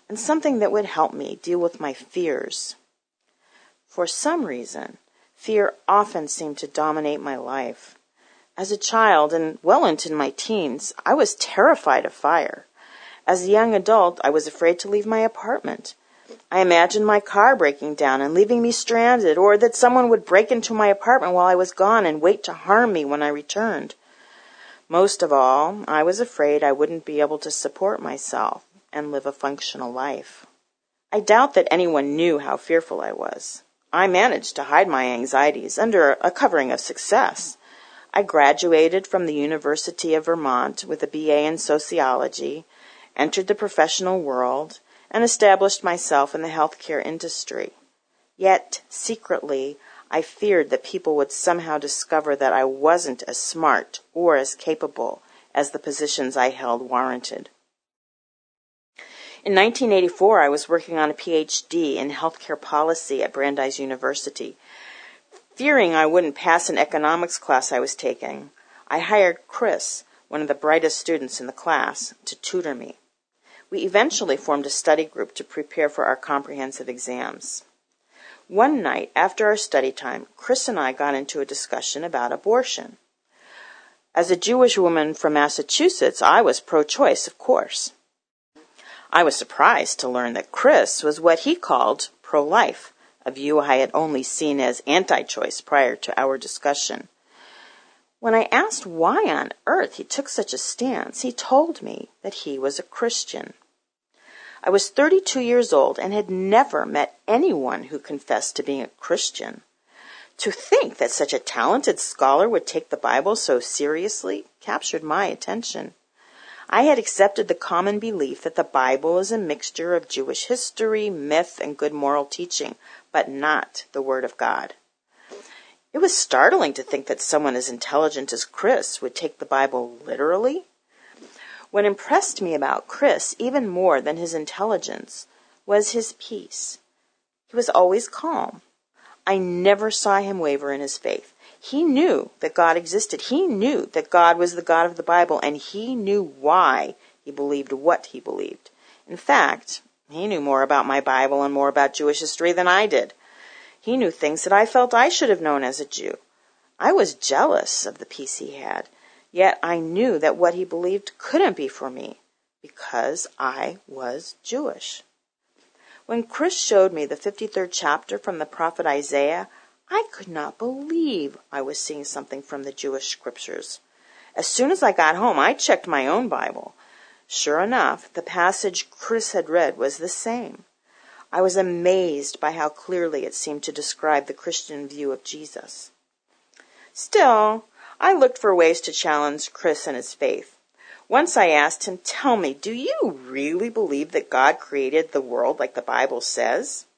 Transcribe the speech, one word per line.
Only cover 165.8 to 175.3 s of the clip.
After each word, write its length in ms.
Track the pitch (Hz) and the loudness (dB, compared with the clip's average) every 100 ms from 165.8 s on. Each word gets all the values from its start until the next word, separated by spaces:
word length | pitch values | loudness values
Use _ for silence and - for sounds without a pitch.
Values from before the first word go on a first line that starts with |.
| _ - - | _ -20 -8
When 180 | 233 | -6
Chris 360 | 233 - 330 - | -6 -2 -2 -2
showed 320 | - 202 190 | 2 4 4
me 140 | 165 143 | 2 -6
the 100 | 151 | -6
fifty-third 560 | 202 - 220 190 180 | -8 -6 -6 -4 -4
chapter 460 | - 160 151 - 202 | -4 -2 -2 -4 -10
from 200 | - 170 | -8 -8
the 80 | 151 | -8
prophet 400 | - 165 170 156 | -4 -4 -2 -2
Isaiah, 640 | 143 139 143 143 170 - _ _ _ - | -2 -2 0 0 -2 -6 _ _ _ -6
I 160 | 392 427 | -4 -4
could 160 | - 190 | -8 -14
not 300 | 160 147 - | -10 -10 -8
believe 800 | 233 262 294 330 311 196 143 - _ | -8 -8 -6 -2 -2 -2 -6 -10 _
I 100 | 143 | -8
was 180 | 135 147 | -8 -8
seeing 240 | - 151 | -8 -10
something 380 | 143 143 131 135 | -10 -12 -12 -14
from 220 | 139 139 | -12 -12
the 80 | 139 | -12
Jewish 360 | - 139 135 - | -10 -8 -8 -8
scriptures. 720 | - - - - - - - _ _ _ _ - - | -10 -12 -14 -12 -12 -12 -16 _ _ _ _ -16 -8
As 120 | - | -4
soon 240 | - 269 | 0 0
as 120 | 370 | 2
I 80 | 226 | 2
got 240 | 190 156 175 | 4 2 2
home, 240 | 233 | 0